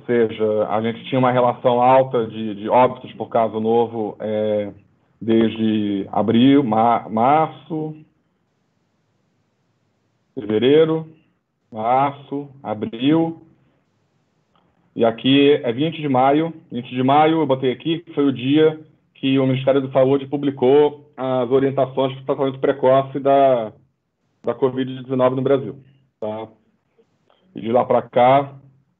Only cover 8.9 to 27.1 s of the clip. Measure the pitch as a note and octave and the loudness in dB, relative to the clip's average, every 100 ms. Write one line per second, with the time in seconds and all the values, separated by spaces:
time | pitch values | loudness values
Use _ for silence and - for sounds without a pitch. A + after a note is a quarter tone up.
8.9 | _ _ _ _ _ _ _ _ _ _ | _ _ _ _ _ _ _ _ _ _
9.9 | _ _ _ _ - G#2+ G#2+ B2+ D3+ D#3+ | _ _ _ _ -12 -4 0 4 4 4
10.9 | D#3+ D#3+ - _ _ _ _ _ A2 A2+ | 0 -6 -18 _ _ _ _ _ -6 -2
11.9 | C3 C#3+ C3+ - C#3+ C#3+ - G#2+ G#2+ A2 | 0 0 -4 -10 -12 -12 -14 -10 -8 -8
12.9 | A2+ C3+ D#3+ E3 D#3+ - _ _ _ _ | -4 0 0 0 -6 -18 _ _ _ _
13.9 | _ _ _ _ _ _ _ _ _ _ | _ _ _ _ _ _ _ _ _ _
14.9 | - A2+ A2+ B2+ C#3 C#3 D3 B2 A#2 D#3+ | -2 -2 0 2 4 4 4 0 -4 -4
15.9 | D#3+ D3+ B2+ C3+ D3+ E3 D#3 - A#2+ A#2+ | -4 -2 0 2 2 -2 -8 -12 -12 -8
16.9 | B2+ B2+ C#3+ D#3 D#3+ C#3+ C3+ C3+ A#2+ D#3 | -2 2 4 4 2 0 -2 -2 -4 -6
17.9 | E3 - - C#3+ A#2+ B2+ D3+ D#3 D#3 - | -6 -6 -2 -2 -2 0 2 2 0 -10
18.9 | _ _ _ C3+ C3+ C3 C3 C3+ C#3 C3 | _ _ _ -2 0 0 0 0 0 0
19.9 | C3+ C3 C#3 C3+ C#3+ C#3+ C3+ B2 C#3+ D3 | 2 2 2 -2 -6 -6 0 4 4 4
20.9 | C#3+ - - C3 B2+ A#2+ C3 C3+ C3+ C3 | 0 -14 -10 -4 -4 0 0 0 -2 -2
21.9 | C3 C3 C3+ - C#3 C3+ C3 C#3 C3+ B2+ | -2 -4 -4 -8 -4 -4 -2 -4 0 2
22.9 | C3+ C3+ C#3+ C#3 C#3 C3+ B2 A2 - _ | 2 0 -4 2 4 4 2 -2 -12 _
23.9 | _ _ _ _ _ - A#2 C3 B2+ C3 | _ _ _ _ _ -8 -2 -2 -2 -6
24.9 | C3 B2+ C3 B2+ C3 C3 C3+ G#2+ - - | -8 -8 0 0 0 0 -2 -2 -14 -20
25.9 | _ _ _ G#2+ A2 G#2+ _ _ _ _ | _ _ _ -10 -10 -14 _ _ _ _
26.9 | _ _ | _ _